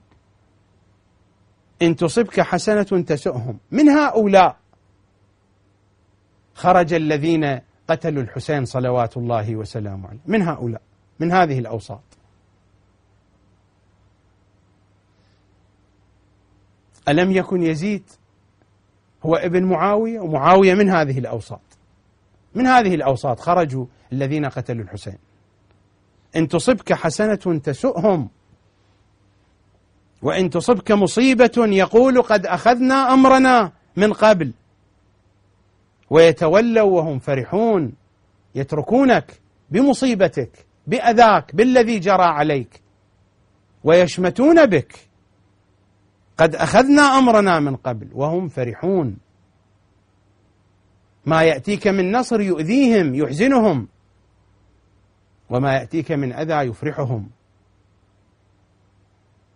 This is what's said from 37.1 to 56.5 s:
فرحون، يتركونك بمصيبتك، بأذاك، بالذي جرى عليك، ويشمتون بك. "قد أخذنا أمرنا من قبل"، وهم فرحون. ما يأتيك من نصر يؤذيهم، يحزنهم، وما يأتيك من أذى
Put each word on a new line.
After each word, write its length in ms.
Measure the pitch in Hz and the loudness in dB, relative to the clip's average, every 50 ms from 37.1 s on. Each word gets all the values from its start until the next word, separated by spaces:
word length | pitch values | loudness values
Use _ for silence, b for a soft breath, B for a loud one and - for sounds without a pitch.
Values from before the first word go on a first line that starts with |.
| 143 127 | -6 -6
فرحون، 760 | - - 143 135 120 - 175 196 226 233 214 185 151 117 - - _ _ _ _ _ _ _ _ _ _ - | -6 -4 -4 -4 -4 -4 -4 -2 0 0 0 0 -2 -4 -8 -12 _ _ _ _ _ _ _ _ _ _ -10
يتركونك 840 | 131 135 - 156 151 139 - 208 262 277 262 220 165 - - - _ _ _ _ _ _ - | -10 -8 -6 -6 -6 -4 0 0 2 4 4 2 2 0 -6 -16 _ _ _ _ _ _ -6
بمصيبتك، 960 | 143 202 269 285 247 - 269 262 233 185 190 165 - 147 123 - _ _ _ _ _ _ - | -2 0 2 0 0 0 0 -2 0 0 0 -2 -2 -4 -8 -8 _ _ _ _ _ _ -10
بأذاك، 680 | 143 - - - 240 226 226 240 220 202 165 139 - - | -6 -4 -2 0 2 4 6 6 6 4 2 0 -2 -2
بالذي 440 | 170 226 254 254 254 233 226 233 208 | 0 2 2 4 2 2 2 -2 -2
جرى 260 | 160 196 196 185 185 | 0 0 2 2 2
عليك، 560 | 170 156 147 151 156 147 139 117 - _ _ _ _ _ _ _ _ _ _ _ _ _ _ _ _ _ _ _ _ _ _ - | 2 2 0 0 -2 -2 -4 -4 -8 _ _ _ _ _ _ _ _ _ _ _ _ _ _ _ _ _ _ _ _ _ _ 0
ويشمتون 840 | 143 165 180 180 160 - - 180 180 - - 254 302 339 330 302 | 2 4 4 4 2 -2 -4 -4 -4 -2 0 2 4 6 6 4
بك. 420 | 240 175 143 - - - - _ _ _ _ _ _ _ _ _ _ _ _ _ _ _ _ _ _ _ _ _ _ _ _ _ _ _ - | 4 2 0 -2 -4 -14 -20 _ _ _ _ _ _ _ _ _ _ _ _ _ _ _ _ _ _ _ _ _ _ _ _ _ _ _ 0
"قد 160 | 160 165 147 | 0 2 2
أخذنا 480 | - 165 156 - 214 262 269 285 294 294 | 0 -2 0 2 2 4 6 6 4 4
أمرنا 580 | 277 262 269 262 240 226 214 202 196 170 160 | 4 4 4 4 4 4 4 4 2 2 0
من 160 | 147 143 135 | 0 -2 -4
قبل"، 320 | - - 131 120 107 104 92 - | -6 -6 -8 -8 -8 -10 -12 -8
وهم 360 | 123 139 151 165 180 185 160 | -6 -4 -4 -4 -4 -6 -6
فرحون. 680 | - 139 123 120 104 - - 180 196 185 156 117 98 - _ _ _ _ _ _ _ _ _ _ _ _ _ _ _ _ _ _ _ _ _ _ _ _ _ _ _ _ _ _ _ _ _ _ _ _ _ _ _ _ - | -8 -8 -8 -8 -8 -6 -4 -2 -2 -2 -2 -4 -6 -10 _ _ _ _ _ _ _ _ _ _ _ _ _ _ _ _ _ _ _ _ _ _ _ _ _ _ _ _ _ _ _ _ _ _ _ _ _ _ _ _ -4
ما 160 | 143 160 160 160 | -2 0 2 2
يأتيك 440 | 165 151 131 - 202 208 - - | 2 0 -2 -4 -6 -6 -2 -2
من 260 | 202 190 196 180 180 208 | -2 0 0 -2 -2 -2
نصر 280 | 247 247 - 240 214 | -2 -2 -2 -2 -2
يؤذيهم، 720 | 208 190 175 151 160 160 233 277 277 240 226 208 175 143 127 | -2 -2 -4 -4 -2 -2 0 2 2 4 4 2 2 0 -2
يحزنهم، 760 | 139 151 135 135 147 220 269 277 247 214 208 160 127 104 - _ _ _ _ _ _ _ _ _ _ _ _ _ _ _ _ _ _ _ _ _ _ _ _ _ _ _ _ _ _ _ - | -4 -4 -4 -2 -2 0 2 2 2 2 2 0 -2 -4 -8 _ _ _ _ _ _ _ _ _ _ _ _ _ _ _ _ _ _ _ _ _ _ _ _ _ _ _ _ _ _ _ -6
وما 240 | 120 123 139 139 135 | -4 -2 -2 -2 -2
يأتيك 380 | 135 123 110 - 165 143 - 165 | -2 -4 -6 -8 -6 -6 -4 -4
من 200 | 143 139 127 120 | -4 -4 -6 -6
أذى 220 | 123 156 156 | -6 -6 -4